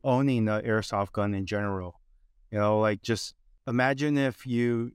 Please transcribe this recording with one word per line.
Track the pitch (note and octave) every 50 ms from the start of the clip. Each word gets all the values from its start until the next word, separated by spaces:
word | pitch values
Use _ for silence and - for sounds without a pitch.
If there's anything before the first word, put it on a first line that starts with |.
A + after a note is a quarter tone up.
| -
owning | C3+ B2+ B2+ C#3 C#3 C3 A#2 A2
the | G#2+ G#2+ G#2+ -
airsoft | A#2+ G#2+ A2 G#2 - - G2+ G2 G2 -
gun | G#2+ G2+ G2+ G#2
in | G2 F#2+
general. | F2+ G#2+ G#2 G#2 G2+ G2 F#2+ F#2 F2 - _ _ _ _ _ _ _ _ _ _ -
You | A2 G#2
know, | G#2 G#2 G#2+ G#2+
like, | G#2+ G#2+ G#2+ G2 -
just | - A2+ G2+ - - - _ _ _ _ _ -
imagine | - A#2 B2 B2+ C3+ C#3 C3+ D3 D3+ D3 C#3+
if | C#3 C3 A#2 - -
you, | B2+ A#2+ A#2 A#2+ A#2+ A#2+ A#2 A#2 A#2+